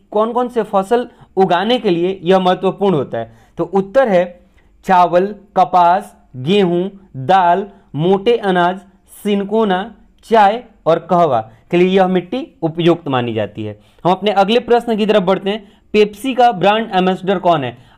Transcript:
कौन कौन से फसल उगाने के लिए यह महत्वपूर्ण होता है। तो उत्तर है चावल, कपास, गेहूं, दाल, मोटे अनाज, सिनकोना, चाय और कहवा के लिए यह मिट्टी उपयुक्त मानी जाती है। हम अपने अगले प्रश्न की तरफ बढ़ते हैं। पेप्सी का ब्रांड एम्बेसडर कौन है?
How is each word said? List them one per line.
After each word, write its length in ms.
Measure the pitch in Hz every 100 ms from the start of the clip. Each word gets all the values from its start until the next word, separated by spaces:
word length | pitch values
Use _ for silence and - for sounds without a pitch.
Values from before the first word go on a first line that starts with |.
| -
कौन 200 | 214 220
कौन 160 | 240 247
से 140 | 240 208
फसल 420 | 196 190 240 240 _ - -
उगाने 400 | 185 170 208 247
के 100 | 220
लिए 300 | 170 180 190
यह 160 | 160 190
महत्वपूर्ण 560 | 180 185 190 - 196 156
होता 220 | 120 117
है। 140 | 113 - _ -
तो 60 |
उत्तर 440 | 165 196 196 269 254
है 160 | 180 180 - _ _ _ _ -
चावल, 480 | 180 175 175 196 208 _ -
कपास, 580 | 180 180 170 190 202 _ _ 127
गेहूं, 520 | 127 202 180 175 190 - _ 131 131
दाल, 420 | 190 175 180 208 - _ 135
मोटे 420 | 170 196 202 233
अनाज, 420 | 208 180 175 190 - _ _ -
सिनकोना, 720 | 202 202 196 220 220 185 226 - _ _ -
चाय 380 | 220 202 226 - _ -
और 140 | 165 165
कहवा 300 | 180 165 117 110 _ -
के 60 | 175
लिए 100 | 185
यह 200 | 190 185
मिट्टी 380 | 185 180 254 269 -
उपयुक्त 460 | 165 165 170 165 147
मानी 260 | 131 117
जाती 300 | 110 104 -
है। 160 | 107 104 _ _
हम 80 | 165
अपने 200 | 185 202
अगले 260 | 190 196 233
प्रश्न 360 | 240 240 233 214
की 80 | 208
तरफ 180 | 214
बढ़ते 260 | 180 190 190
हैं। 220 | 220 - _ _
पेप्सी 400 | 208 208 208 262
का 180 | 247 240
ब्रांड 380 | 196 190 214 220 185
एम्बेसडर 440 | 185 185 180 190
कौन 240 | 175 165
है? 140 | 123 - _